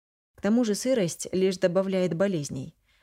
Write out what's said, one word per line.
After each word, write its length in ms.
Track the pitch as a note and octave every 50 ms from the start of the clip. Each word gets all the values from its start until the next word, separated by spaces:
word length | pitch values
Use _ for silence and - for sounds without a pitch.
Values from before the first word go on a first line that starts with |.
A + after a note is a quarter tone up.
| _ _ _ _ _ _ _
К 60 | -
тому 240 | - G3 A3 A#3+ B3+
же 100 | G#3+ G3+
сырость 540 | G3 - B3+ C4 A#3+ F#3+ E3 - - - -
лишь 280 | - F#3 F#3 F#3+ F#3 F#3
добавляет 560 | - F#3 E3 F#3+ F#3+ G3 F#3+ F#3 F3+ F3+ E3+
болезней, 600 | E3 G3 G3+ F#3+ D#3+ C#3+ - - C3+ C3 D#3 - _ _ _ _ _